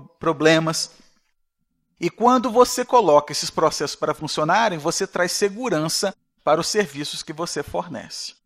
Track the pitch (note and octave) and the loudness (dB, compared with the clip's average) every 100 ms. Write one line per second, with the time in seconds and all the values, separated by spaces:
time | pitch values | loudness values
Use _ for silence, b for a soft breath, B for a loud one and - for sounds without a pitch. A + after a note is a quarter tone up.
0 | C3+ _ D#3+ D3+ D#3 D#3+ D#3+ E3 - - | -6 _ -4 -2 0 0 0 -4 -8 -12
1 | _ _ _ _ _ _ _ _ _ _ | _ _ _ _ _ _ _ _ _ _
2 | E3+ - A#3 B3+ B3+ A3+ A#3+ - A#3+ B3 | -6 0 4 4 4 4 4 2 2 4
3 | F#3+ D3 C#3+ D3 E3 - D#3 - D3 - | 6 6 4 -4 -4 0 0 0 -4 -4
4 | D3+ D3 D#3 - D#3 G3 A3+ E3+ D3 - | -4 -4 -4 -2 2 2 2 0 -4 -4
5 | G3 F#3 F3 - G3+ G3+ B3+ D#3 D#3+ - | -4 -2 -2 0 -2 -2 -2 -2 -2 -2
6 | G3+ - _ _ - D#3 E3 G#3+ G3+ C3+ | -4 -6 _ _ 0 0 2 -2 -2 -6
7 | D3 - - D#3 E3 D3+ C#3+ - F3+ A#2+ | -10 -10 -12 -10 -8 -8 -6 -6 -8 -12
8 | E2+ - - - | -12 -14 -14 -16